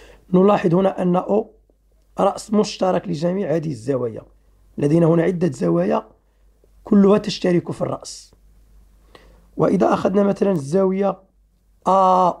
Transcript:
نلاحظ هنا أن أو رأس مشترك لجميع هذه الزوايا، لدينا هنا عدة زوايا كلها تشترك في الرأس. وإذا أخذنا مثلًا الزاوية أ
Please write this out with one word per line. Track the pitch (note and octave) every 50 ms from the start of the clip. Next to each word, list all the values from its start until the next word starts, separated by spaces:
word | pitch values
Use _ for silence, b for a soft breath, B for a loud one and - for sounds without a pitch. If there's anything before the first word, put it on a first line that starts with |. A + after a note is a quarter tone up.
| B B B B B - F3+
نلاحظ | F#3 F#3 G3+ G#3 - - F3+ D#3+
هنا | F3+ G3 F#3+ - - F#3
أن | F3+ F3
أو | F#3 - - G3+ G#3 A#3 - - _ _ _ _ _ _ _ _ _ _ _ - -
رأس | F#3 G3 G3 - - - G#3
مشترك | G#3 G#3+ G#3 - - G3 F#3 F#3 F3 - G3+
لجميع | E3+ C#3+ E3 F3 F3+ G3 G3+ C#3+ D3
هذه | E3+ D3+ D#3+
الزوايا، | D3 A2+ A2 B2+ C#3 B2 B2 A#2 G#2+ G#2+ - _ _ _ _ _ _ _ _ _ - -
لدينا | C#3+ D3 D3+ E3+ E3+
هنا | D#3 E3+ E3+ E3
عدة | F3+ F#3+ E3 F3+ E3+
زوايا | C3 B2+ F3+ E3+ E3+ E3+ F3+ G3 - A3 - - _ _ _ _ _ _ _ _ _ _ _ _ _ _ -
كلها | - G#3+ G3+ G3 G3 G3+ G#3
تشترك | G3+ G3+ - - - F3+ F3+ E3+ - - C#3
في | - -
الرأس. | C3 C3+ - - - - - - _ _ _ _ _ _ _ _ _ _ - _ _ _ b b b b b b b b b b b b
وإذا | - D3+ - - F3+ G#3+ - G3+
أخذنا | F#3 - G#3 F#3 G#3 G3+
مثلًا | G3+ F#3+ - G3+ G3+ G3
الزاوية | D#3+ C3+ C#3 D#3 G3 G3 F#3 F#3+ F#3+ G3 G3 F#3 - _ _ _ _ _ _ _ _ _ _ _ _ -
أ | - F#3 F#3+ F#3+ F#3 F#3 F#3 F#3 F3 - -